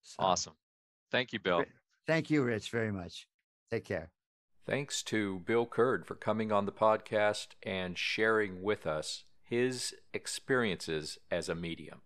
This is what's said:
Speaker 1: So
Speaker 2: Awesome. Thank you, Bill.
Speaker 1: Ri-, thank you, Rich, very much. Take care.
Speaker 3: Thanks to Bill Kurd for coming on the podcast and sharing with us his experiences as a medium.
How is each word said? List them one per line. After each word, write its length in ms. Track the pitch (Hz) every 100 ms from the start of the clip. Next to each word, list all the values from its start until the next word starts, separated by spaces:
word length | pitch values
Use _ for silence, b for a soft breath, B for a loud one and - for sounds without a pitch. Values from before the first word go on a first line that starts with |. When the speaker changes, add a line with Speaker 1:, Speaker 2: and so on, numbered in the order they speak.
Speaker 1:
So 140 | - -
Speaker 2:
Awesome. 360 | 92 90 - - _ _ _ _ _
Thank 200 | 123 123
you, 80 | 110
Bill. 200 | 95 87
Speaker 1:
Ri-, 80 | - _ _ _ -
thank 220 | 160 -
you, 120 | 151
Rich, 280 | 123 110 -
very 200 | 117 110
much. 360 | 98 87 - - _ _ _ _
Take 140 | 113
care. 280 | - 87 82 _ _ _ _ _ -
Speaker 3:
Thanks 380 | 131 143 -
to 360 | - 107 101 95
Bill 260 | 87 117 117
Kurd 420 | - 123 104 -
for 80 | -
coming 360 | - 107 110
on 120 | 104 98
the 60 |
podcast 760 | - 110 110 - 107 104 104 - -
and 340 | - 95 90 87
sharing 640 | - - 110 110 104 92
with 260 | 95 104 -
us 380 | 78 - - - -
his 500 | - 120 127 123 - - -
experiences 1040 | - - - - 127 113 85 - 78 76 - -
as 180 | 87 82
a 80 | 85
medium. 460 | 85 80 73 -